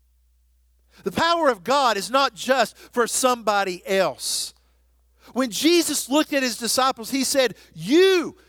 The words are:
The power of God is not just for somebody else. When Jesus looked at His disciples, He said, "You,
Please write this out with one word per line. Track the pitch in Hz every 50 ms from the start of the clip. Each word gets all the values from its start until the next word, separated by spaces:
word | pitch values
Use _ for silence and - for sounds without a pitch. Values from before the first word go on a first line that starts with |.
| _ _ _ _ _ _ _ _ _ _ _ _ _ _ _ _ _ _ _ _ -
The | - 180
power | - 320 330 339 339 320 277
of | 240 190 165
God | 202 269 294 269 240 214
is | 196 185 185
not | 247 269 277 254 -
just | 160 - 233 262 262 220 - -
for | - - - - 247 233 -
somebody | - - 262 254 247 240 214 214 208 202 196 190 180 180 - 214
else. | 196 190 180 151 123 - - - - - - - - _ _ _ _ _ _ _ _ _ _ _ _ _ _ -
When | - 226 262 240
Jesus | 185 170 262 311 349 339 311 - 285 - - -
looked | 262 311 302 - 294
at | 277 262
His | 247 208 -
disciples, | 240 214 - 262 254 269 254 - 220 -
He | 254 277 254
said, | - - 277 262 233 - - - _ -
"You, | 160 160 190 277 339 381 381 381 359 277 - 180 _ _